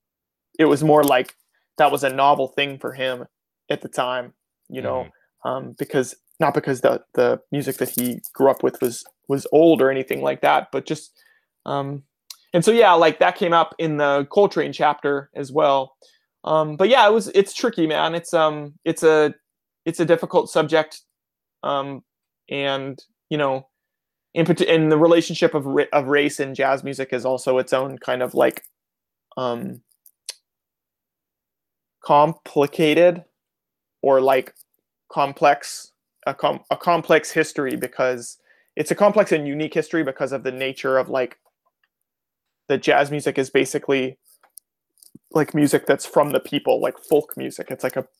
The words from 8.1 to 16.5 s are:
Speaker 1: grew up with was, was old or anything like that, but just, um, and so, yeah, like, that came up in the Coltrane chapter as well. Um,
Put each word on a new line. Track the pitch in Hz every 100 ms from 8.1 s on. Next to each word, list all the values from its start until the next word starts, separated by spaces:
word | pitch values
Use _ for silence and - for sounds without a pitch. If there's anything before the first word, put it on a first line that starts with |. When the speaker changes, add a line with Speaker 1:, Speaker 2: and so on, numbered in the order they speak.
| 117 -
Speaker 1:
grew | - 135
up | 127
with | 131 -
was, | 127 120 - _ -
was | 139 -
old | 147 165 147
or | 135
anything | 135 131 135
like | 139 135
that, | 147 143 -
but | 135 -
just, | 151 - _ _ _ _ _ -
um, | 139 139 143 - _ - - _
and | 175 170
so, |
yeah, | 233 208
like, | 170 165 156
that | 180 175
came | 180
up | 170 160 -
in | 165 147
the | 143 139 139
Coltrane | - 202 170 143
chapter | 139 151 143 143 143 143 -
as | 135
well. | 139 147 139 131 _ _ _ _ _
Um, | -